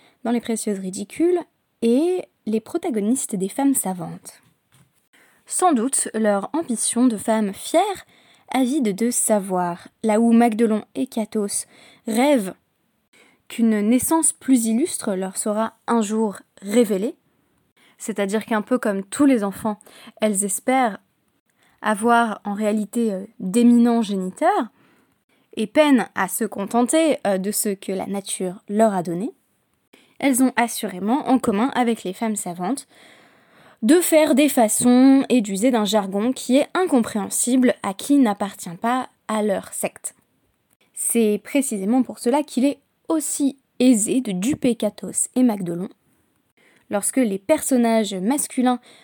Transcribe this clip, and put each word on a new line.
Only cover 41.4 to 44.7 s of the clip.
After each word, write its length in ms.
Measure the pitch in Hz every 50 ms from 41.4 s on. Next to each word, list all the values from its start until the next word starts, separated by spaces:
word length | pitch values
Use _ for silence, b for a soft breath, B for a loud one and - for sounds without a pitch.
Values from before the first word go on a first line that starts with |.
| -
précisément 580 | - - 285 269 - 226 196 190 202 240 262
pour 160 | 240 - 220 -
cela 240 | - 240 262 302
qu'il 220 | 294 - - 254 247
est 140 | 285 277 - _ _ _ _ _ -
aussi 500 | 330 311 294 - - - 285 269 - - _ _ _ -
aisé 440 | 247 254 247 208 214 - 202 262
de 100 | 254 220
duper 420 | 190 180 190 254 311 - - 254